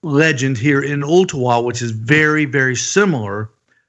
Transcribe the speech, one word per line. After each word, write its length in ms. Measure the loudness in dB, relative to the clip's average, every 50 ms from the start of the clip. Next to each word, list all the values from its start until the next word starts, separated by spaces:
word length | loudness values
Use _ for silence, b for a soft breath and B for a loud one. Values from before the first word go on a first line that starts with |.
| -6
legend 560 | -2 2 2 2 2 2 0 -2 -2 -2 -2
here 240 | 0 0 2 2 0
in 180 | -2 -4 -4 -2
Ooltewah, 600 | 2 2 2 2 2 0 -2 -2 0 0 0 0
which 180 | -2 -4 -4 -6
is 80 | -6 -6
very, 520 | -4 -2 2 2 4 4 4 2 0 0
very 320 | -2 0 0 0 0 -2
similar 720 | -2 -4 -2 0 2 2 2 0 -2 -4 -6 -6 -8 -8 -10 _ _ _ _ _ _ _